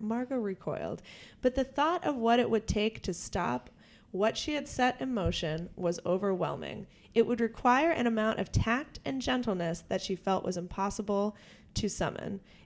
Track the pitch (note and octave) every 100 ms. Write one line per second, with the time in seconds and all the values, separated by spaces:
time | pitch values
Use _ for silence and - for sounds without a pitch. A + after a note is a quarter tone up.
0 | G#3+ A#3 B3 C4 G#3 F#3+ - - E2 -
1 | - - - - B3+ B3+ C4 - D4+ F4
2 | - C4+ A3+ A#3+ A#3+ A3+ - G#3+ G#3+ A3
3 | - F3 - G3 F3 - - - - -
4 | - F#3 G#3+ A#3 - D4 D4 - B3+ B3+
5 | C4 A#3 E3+ F3 E3 D#3+ F3 - F3+ -
6 | - F#3 G3 F#3 D#3 C#3+ D2+ - G3 -
7 | - A#3 A3+ A#3+ A3+ - B3+ B3+ D#4+ E4
8 | A#3+ A3+ A3 - G3 - - A#3+ D#4 -
9 | - C4+ B3+ B3+ A#3 F#3 F3 E3+ - -
10 | - F#3+ - F#3+ - F3+ F3+ - G3+ -
11 | G#3 G3+ G#3 G#3 - - - - G3+ -
12 | D#3+ - - G3 - -